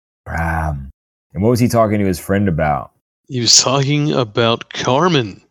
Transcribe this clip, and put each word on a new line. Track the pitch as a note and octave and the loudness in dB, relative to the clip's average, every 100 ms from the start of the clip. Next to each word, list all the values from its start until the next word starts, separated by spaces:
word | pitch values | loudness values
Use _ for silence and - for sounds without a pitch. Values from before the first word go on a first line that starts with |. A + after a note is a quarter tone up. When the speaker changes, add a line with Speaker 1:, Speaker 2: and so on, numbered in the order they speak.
| _ _ - | _ _ -10
Speaker 1:
Graham. | D#2+ E2 D#2+ D#2 C#2+ C2+ - _ _ _ | -6 -4 -2 -4 -6 -10 -20 _ _ _
And | E2+ | -2
what | A2 | 0
was | A#2+ | 2
he | A#2+ | 2
talking | A#2 A2 G#2 | 2 2 2
to | G2 | 0
his | F2 | -2
friend | - G2 G2+ | -2 0 0
about? | D#2 D#2 C#2 - _ _ _ - | 0 0 -2 -6 _ _ _ -10
Speaker 2:
He | B2+ | -4
was | A2 - | 2 2
talking | B2+ C#3 C#3 D3 D3 | 4 0 0 0 0
about | C#3 A2+ A#2 A#2 A#2 - | 0 0 0 2 0 -4
Carmen. | - - C3 F3+ D3+ G#2 G2 _ | -6 0 2 2 2 -2 -8 _